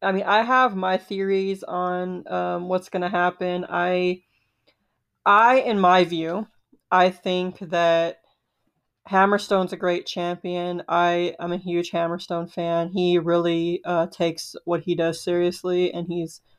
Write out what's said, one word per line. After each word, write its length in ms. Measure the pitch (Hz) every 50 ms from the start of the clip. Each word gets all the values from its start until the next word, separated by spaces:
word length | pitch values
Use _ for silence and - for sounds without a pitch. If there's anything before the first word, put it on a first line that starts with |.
I 100 | 185 196
mean, 100 | 190 196
I 200 | 190 180 202 220
have 340 | 233 240 254 254 254 240 202
my 220 | 185 185 185 185 190
theories 640 | - - 202 190 190 196 196 190 190 196 190 190 -
on, 640 | - 180 180 180 180 180 180 180 185 185 180 - -
um, 380 | 180 180 180 180 175 175 180 180
what's 200 | 185 185 185 -
gonna 200 | - 180 180 180
happen. 580 | 202 175 175 180 180 - 185 180 180 180 175 -
I, 540 | 170 175 175 180 180 180 180 180 180 185 _ _ _ _ _ _ _ _ _ _ _ _ _ _ _ _ _ _ _ _ -
I, 340 | - 202 214 226 240 262 262
in 200 | - 247 220 196
my 240 | 185 180 185 185 175
view, 420 | 165 175 160 160 160 175 208 214 _ _ _ _ _ _ _ _ -
I 180 | 180 185 180 185
think 480 | 185 - - 196 180 180 180 185 180 -
that 600 | 196 156 175 170 170 170 170 165 165 165 - _ _ _ _ _ _ _ _ _ _ _ _ _ _ _ _ _ _ -
Hammerstone's 640 | 196 190 196 202 208 202 - - 208 190 185 180
a 40 | 196
great 300 | - 190 180 175 175 -
champion. 760 | - - 190 175 175 175 175 - 175 175 175 175 180 175 175 - -
I, 460 | 170 170 175 175 175 175 175 170 - -
I'm 120 | 175 170
a 40 | 175
huge 340 | 185 180 185 170 175 175 -
Hammerstone 580 | - 170 170 170 170 180 - - 175 170 170 170
fan. 400 | - 175 170 170 170 170 170 175
He 280 | 185 185 180 175 175 175
really, 640 | 160 170 170 170 170 170 170 170 170 170 175 175 -
uh, 220 | 175 175 165 170
takes 480 | 170 - - 170 165 165 - - - - - -
what 180 | 165 170 165
he 120 | 165 180 170
does 280 | 175 165 165 160 - -
seriously, 680 | 180 175 175 175 175 175 - - 180 180 180 180 175
and 140 | - 175 170
he's 340 | 175 170 175 165 160 - - _ _ _